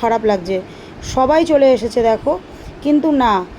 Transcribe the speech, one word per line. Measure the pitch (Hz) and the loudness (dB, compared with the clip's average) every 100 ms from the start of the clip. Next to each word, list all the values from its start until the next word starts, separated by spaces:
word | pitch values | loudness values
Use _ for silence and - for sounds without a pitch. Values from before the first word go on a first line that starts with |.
খারাপ | 233 226 220 | -2 0 0
লাগছে। | 196 175 190 190 - - - | -2 -2 -6 -8 -16 -20 -16
সবাই | - - 262 320 330 | -8 -2 2 2 2
চলে | 294 269 | 4 4
এসেছে | 247 226 247 | 4 0 0
দেখো, | 226 220 269 359 - - - - | 0 0 -2 -4 -6 -20 -18 -8
কিন্তু | 285 294 320 | 0 2 2
না, | 285 240 196 180 | 0 2 0 -4